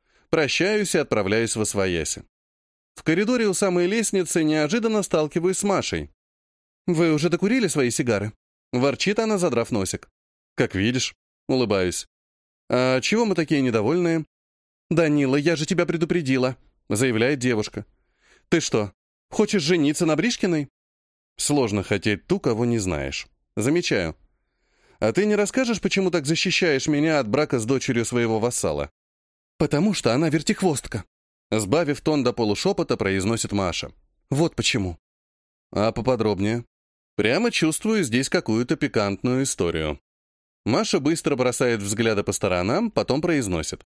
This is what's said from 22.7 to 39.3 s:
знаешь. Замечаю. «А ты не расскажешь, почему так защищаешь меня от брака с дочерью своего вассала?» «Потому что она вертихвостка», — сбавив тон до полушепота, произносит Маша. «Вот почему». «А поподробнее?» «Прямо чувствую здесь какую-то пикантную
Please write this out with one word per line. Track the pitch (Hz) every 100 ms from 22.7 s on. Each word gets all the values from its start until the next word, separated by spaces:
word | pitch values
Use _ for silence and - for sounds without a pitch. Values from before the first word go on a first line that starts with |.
| 117
знаешь. | 92 76 67 - - _ _ -
Замечаю. | 110 165 170 120 82 76 _ _ _ _ _ _ _ -
«А | 107
ты | 110 208
не | 208
расскажешь, | 202 - 254 214
почему | 196 - 185
так | 170 139
защищаешь | 160 185 - 180 135 143
меня | 147 156 156
от | 113
брака | 123 151 127
с | 110
дочерью | 135 - 120
своего | 113 120 117 110
вассала?» | 117 - 95 73 71 _ _ _ _ _ _ -
«Потому | 151 147 202
что | 190 120
она | 123 160
вертихвостка», — | 151 - 208 185 143 - 107 - _ _ _ -
сбавив | 107 101 143 156 143
тон | - 151
до | 123
полушепота, | 117 110 101 190 196 165 120
произносит | 98 98 95 113 -
Маша. | 101 92 82 - - _ _ -
«Вот | 135 165 -
почему». | 113 123 95 85 _ _ _ _ _ _ -
«А | - 107
поподробнее?» | 110 117 123 107 95 104 120 117 _ _ _ _ -
«Прямо | 104 143 233
чувствую | - 160 156 214 220
здесь | 147 117 135
какую-то | 185 - 110 123 151
пикантную | 143 - 101 98 123